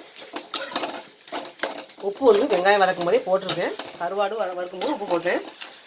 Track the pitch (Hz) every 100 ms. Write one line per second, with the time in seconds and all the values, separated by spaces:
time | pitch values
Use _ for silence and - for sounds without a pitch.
0 | - - - - - - - - - -
1 | - - - - - - - - - -
2 | 196 202 269 202 269 185 185 202 185 180
3 | 175 202 180 190 185 160 220 - - -
4 | 175 196 196 220 185 180 180 185 226 269
5 | 196 175 170 269 - - - -